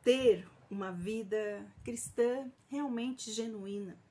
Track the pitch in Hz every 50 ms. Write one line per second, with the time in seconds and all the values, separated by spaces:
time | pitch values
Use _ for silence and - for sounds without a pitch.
0 | - 247 254 262 262 240 202 175 - - - - - _ 196 202 196 190 180 175
1 | 175 196 220 226 220 190 214 214 214 208 208 202 202 202 - - - - 233 233
2 | - - - - 240 240 247 262 269 254 - _ _ _ 277 285 294 277 240 233
3 | 233 254 254 262 - 220 214 220 226 226 220 208 190 196 202 202 202 185 170 -
4 | _ _